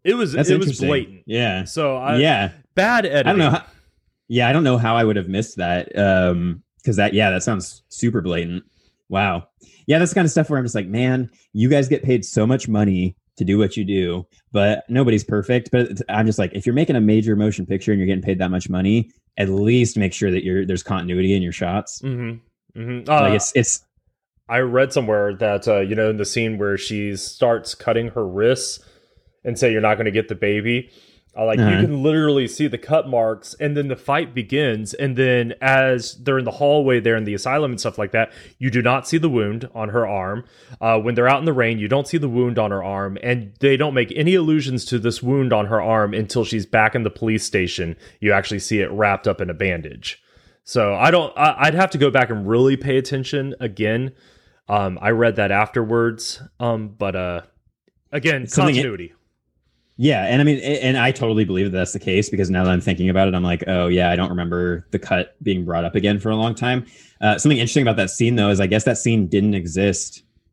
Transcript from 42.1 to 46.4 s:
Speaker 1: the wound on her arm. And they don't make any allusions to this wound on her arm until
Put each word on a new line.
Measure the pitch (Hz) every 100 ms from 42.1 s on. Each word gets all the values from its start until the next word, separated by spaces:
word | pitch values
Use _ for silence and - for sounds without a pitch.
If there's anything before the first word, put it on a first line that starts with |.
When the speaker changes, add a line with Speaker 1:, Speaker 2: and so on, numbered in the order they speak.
| 165
Speaker 1:
the | 143
wound | 120 123 117
on | 107
her | 98
arm. | 92 98 98 98
And | 123 123 101 107
they | 139 135
don't | 151
make | 131 117
any | - 156
allusions | 185 156 156 135 127
to | - 123
this | 117 -
wound | 123 139 127
on | 110 104
her | 110
arm | 101 110 104
until | 107 104 123